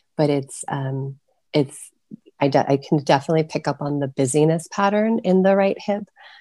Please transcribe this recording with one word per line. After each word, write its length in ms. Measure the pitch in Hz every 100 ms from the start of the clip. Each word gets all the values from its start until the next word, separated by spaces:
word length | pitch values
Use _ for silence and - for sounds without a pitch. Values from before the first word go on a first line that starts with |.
| _ -
but 140 | 147
it's, 340 | 143 135 - -
um, 500 | 139 135 135 135 135 _ _ _
it's, 380 | 151 135 - - _ _ - _ _
I 80 | 139
de-, 220 | 165 -
I 60 | 139
can 220 | - 156
definitely 460 | 135 143 - 160
pick 240 | 160 - 156
up 140 | 135
on 180 | 143 143
the 80 | 139
busyness 600 | - 135 147 156 170 -
pattern 480 | - 202 208 220 226
in 220 | 185 185
the 140 | 190 196
right 200 | 196 -
hip 260 | - 202 196 _ - -